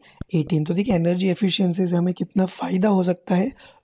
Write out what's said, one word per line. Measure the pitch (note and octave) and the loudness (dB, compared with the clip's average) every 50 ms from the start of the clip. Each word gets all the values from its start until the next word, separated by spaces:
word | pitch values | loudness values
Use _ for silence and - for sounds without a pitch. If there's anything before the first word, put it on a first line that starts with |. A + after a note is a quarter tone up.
| _ - - - - - - | _ -20 -20 -20 -10 -4 -2
eighteen। | D#3+ C#3+ - E3 D3+ D3+ | -2 -2 0 0 -2 0
तो | - E3+ | 0 -2
देखिए, | F#3+ G#3 B3+ F#3+ | -2 0 0 0
एनर्जी | E3+ E3 E3+ F3+ F3+ F#3+ F#3 | 2 2 0 0 0 0 0
एफिशिएंसी | F3 - G#3+ F#3 - - F#3+ F3 E3 G3 F#3 | 0 0 0 0 0 0 0 0 0 0 0
से | F3 F3+ | 0 2
हमें | F3 F3 F3+ F3 | 2 0 0 -2
कितना | - F3+ - - F#3 F#3 | -4 -6 -4 0 0 0
फ़ायदा | F#3 - - B3+ - F#3 F#3 G3+ G#3+ | 0 -2 -6 -6 -2 0 2 2 2
हो | G3 F#3 | 2 2
सकता | F3 F3+ F3+ - _ - F#3 | 2 0 -2 -2 _ -2 0
है | F3+ F#3 C4+ - - - - - - | 0 0 0 -4 -10 -18 -20 -20 -16